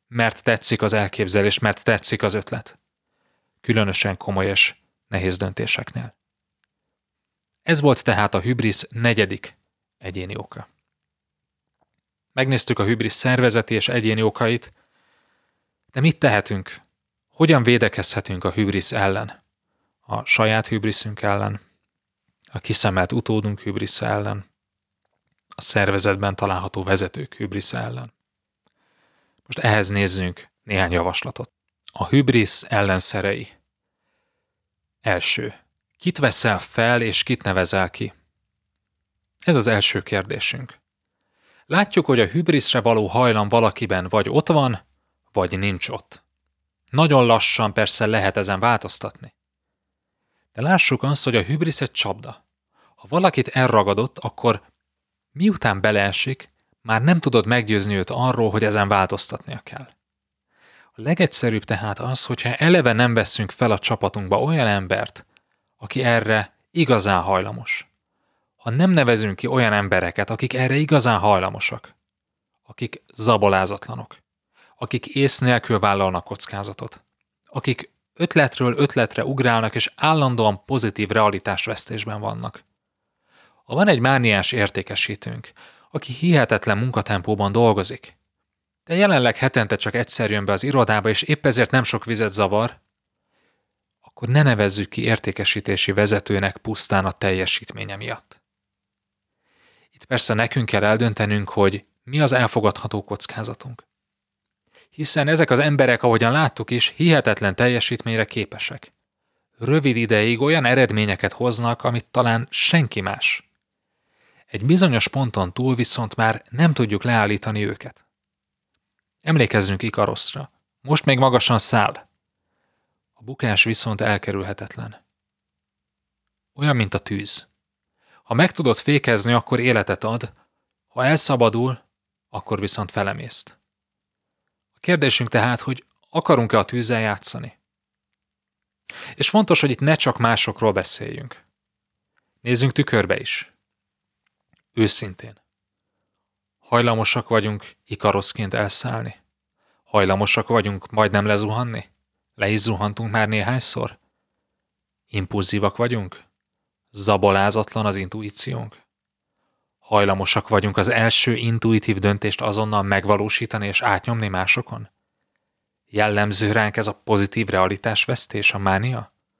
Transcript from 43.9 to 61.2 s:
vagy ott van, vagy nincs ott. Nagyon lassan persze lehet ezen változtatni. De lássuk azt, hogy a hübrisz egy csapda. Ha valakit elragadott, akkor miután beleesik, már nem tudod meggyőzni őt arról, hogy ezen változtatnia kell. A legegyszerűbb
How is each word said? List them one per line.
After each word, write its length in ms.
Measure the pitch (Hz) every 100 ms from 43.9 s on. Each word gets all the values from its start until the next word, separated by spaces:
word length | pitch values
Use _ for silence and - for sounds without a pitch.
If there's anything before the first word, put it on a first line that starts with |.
| 92 90
vagy 200 | 107 101
ott 180 | 135 -
van, 340 | 156 131 107 - _ _ _ _
vagy 280 | 104 90 95
nincs 300 | 98 92 -
ott. 340 | 101 - - _ _ _ _ _ _ _
Nagyon 360 | 135 160 139 120
lassan 480 | 113 - - 110
persze 320 | 113 104 - 107
lehet 320 | 110 98 104
ezen 220 | 98 95
változtatni. 720 | 95 113 - - - - - _ _ _ _ _ _ _ _ _ _ _ _
De 80 | -
lássuk 420 | 143 185 - 131
azt, 200 | 135 143
hogy 120 | 135 117
a 80 |
hübrisz 380 | 90 151 165 -
egy 100 | 135
csapda. 540 | - 104 104 - - _ _ _ _ _ _
Ha 120 | 98
valakit 380 | 165 185 139 -
elragadott, 720 | 131 127 110 101 101 131 -
akkor 420 | 113 - 120 104 - _ _ _ _ _ _
miután 500 | 143 202 185 117 98
beleesik, 680 | 107 107 101 98 131 131 - _ _ _
már 200 | 113 110
nem 180 | 143 170
tudod 260 | 147 117 101
meggyőzni 500 | 123 107 107 101 101
őt 140 | 90
arról, 400 | 127 127 120 113
hogy 140 | 104
ezen 240 | 107 104 101
változtatnia 720 | 101 92 95 - - - -
kell. 280 | - - - _ _ _ _ _ _ _ _ _ _ -
A 60 |
legegyszerűbb 640 | 120 170